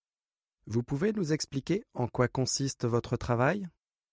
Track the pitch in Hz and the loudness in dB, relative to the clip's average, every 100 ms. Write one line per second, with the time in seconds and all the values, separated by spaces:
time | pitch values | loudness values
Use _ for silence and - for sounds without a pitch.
0 | _ _ _ _ _ _ - 113 120 139 | _ _ _ _ _ _ -4 -4 -2 -2
1 | 208 214 151 151 - 139 - 196 - - | 0 0 -2 -2 -2 -4 -2 -4 -4 -4
2 | 120 - 120 - 123 - 139 - 120 117 | -4 2 0 2 -2 0 -2 -2 0 0
3 | - 120 - 117 135 202 180 _ _ _ | 0 -4 0 2 4 2 -4 _ _ _
4 | _ | _